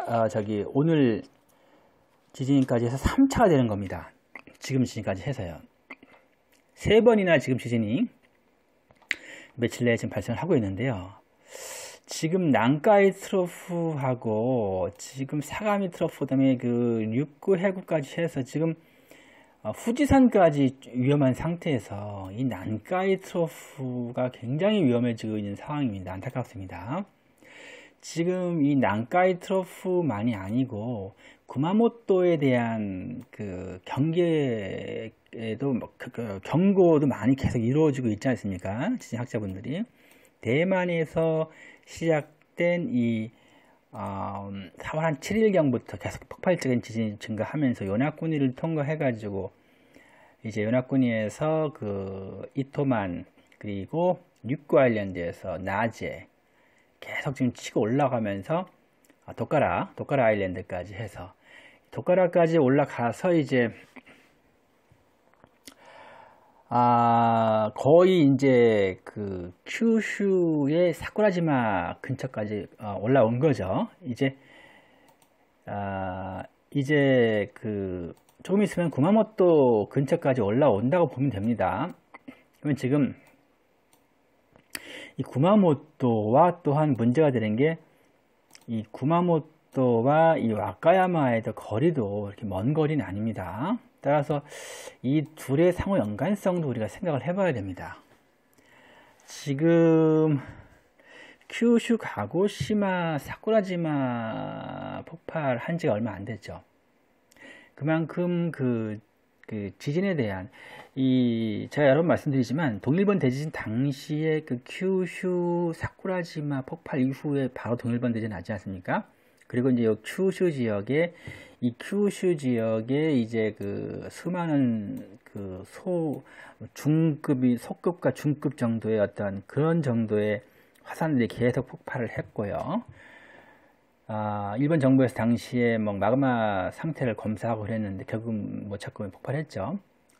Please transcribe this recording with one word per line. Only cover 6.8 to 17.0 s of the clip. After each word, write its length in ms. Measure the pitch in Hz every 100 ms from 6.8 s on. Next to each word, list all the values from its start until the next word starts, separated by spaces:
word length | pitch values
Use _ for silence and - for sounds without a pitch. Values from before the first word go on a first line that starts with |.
| - 214
번이나 380 | 226 220 185 156
지금 180 | - 123
지진이 500 | 123 117 107 131 240 _ _ _ _ _ _ _ _ _ - - - - -
며칠 320 | - 117 - 120
내에 100 | 113
지금 140 | 113
발생을 280 | - - 113
하고 140 | 160 160
있는데요. 540 | 101 95 127 104 92 - _ _ _ - - - - -
지금 460 | - - 160 185 175
난카이 600 | 117 113 147 220 202 196
트로프하고 1800 | 190 - 196 180 - - 175 165 151 131 123 117 107 120 127 101 92 87 -
지금 420 | - 131 135 151
사가미 500 | 143 - 214 202 190
트로프, 280 | - 165 -
그다음에 400 | 139 135 135 127
그 500 | 123 120 120 113